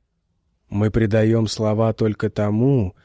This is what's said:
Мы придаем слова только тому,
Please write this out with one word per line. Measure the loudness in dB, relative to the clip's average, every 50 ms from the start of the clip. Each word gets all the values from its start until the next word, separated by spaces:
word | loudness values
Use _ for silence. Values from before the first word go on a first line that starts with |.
| _ _ _ _ _ _ _ _ _ _ _ _ _ _
Мы | -2 -2 0 0
придаем | 2 0 0 2 2 2 2 2 2 2 0 -2
слова | -4 -4 -2 -2 0 0 0 -2 0
только | 0 -2 -2 -2 -2 -4 -4
тому, | -2 -2 -2 -2 0 0 2 2 2 0 -2 -4 -6 _